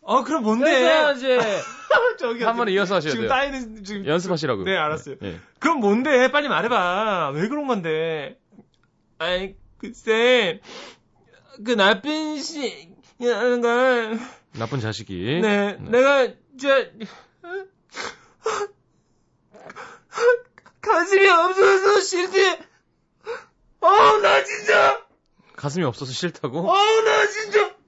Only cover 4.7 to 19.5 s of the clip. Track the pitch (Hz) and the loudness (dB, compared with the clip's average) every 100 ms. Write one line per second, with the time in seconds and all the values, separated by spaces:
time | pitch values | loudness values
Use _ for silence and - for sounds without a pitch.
4.7 | 190 151 151 - 131 101 85 - _ - | -2 -2 -4 -10 -12 -12 -12 -18 _ -2
5.7 | 320 202 208 269 262 254 294 294 165 214 | 2 2 2 4 4 4 2 0 -2 0
6.7 | 240 180 185 220 190 151 143 208 294 277 | 0 0 -2 -2 -2 -2 -4 -4 -4 -4
7.7 | 220 165 156 165 156 139 - _ - _ | -4 -2 -4 -4 -6 -8 -16 _ -20 _
8.7 | _ _ _ _ _ 165 180 190 196 - | _ _ _ _ _ -4 -4 -6 -14 -20
9.7 | _ - 233 - 220 240 254 196 175 - | _ -16 -12 -2 2 4 4 2 -4 -12
10.7 | - - - _ _ _ _ _ 269 214 | -20 -20 -20 _ _ _ _ _ -14 -2
11.7 | 233 277 196 285 311 311 302 - 320 247 | 2 4 2 -2 -4 -4 -8 -10 -8 -8
12.7 | 165 165 190 _ _ 240 214 247 247 233 | -10 -20 -20 _ _ -2 0 0 0 0
13.7 | 240 262 240 220 220 - - _ - 113 | 2 2 0 -2 -8 -10 -20 _ -8 -6
14.7 | 139 110 107 107 92 98 160 214 202 202 | -4 -4 -6 -10 -8 -4 0 0 0 -2
15.7 | 196 - 233 269 277 233 - _ 269 277 | -6 -2 2 4 2 0 -4 _ -8 0
16.7 | 269 - - 220 - _ _ 349 381 381 | 0 0 -12 -18 -18 _ _ -14 -14 -14
17.7 | _ _ - - - _ _ 453 427 415 | _ _ -14 -14 -14 _ _ -6 -6 -8
18.7 | _ _ _ _ _ _ _ _ | _ _ _ _ _ _ _ _